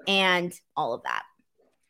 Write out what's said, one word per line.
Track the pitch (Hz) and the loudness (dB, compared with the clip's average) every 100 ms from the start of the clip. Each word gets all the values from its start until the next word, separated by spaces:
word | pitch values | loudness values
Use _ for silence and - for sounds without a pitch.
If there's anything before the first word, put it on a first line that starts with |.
| - | 0
and | 196 190 180 175 - _ - | 2 4 2 0 -8 _ -4
all | 143 | -4
of | - | -4
that. | 64 55 - _ _ _ _ _ _ | -6 -6 -8 _ _ _ _ _ _